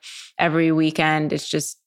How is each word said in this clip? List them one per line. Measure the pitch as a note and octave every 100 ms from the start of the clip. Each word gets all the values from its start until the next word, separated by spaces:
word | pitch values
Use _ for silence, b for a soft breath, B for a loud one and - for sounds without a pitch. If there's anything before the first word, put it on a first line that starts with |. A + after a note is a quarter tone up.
| B B B -
every | E3+ D#3+ E3
weekend, | D#3+ D#3 D#3+ D#3 D#3 D3+
it's | D3+ -
just | D#3 - -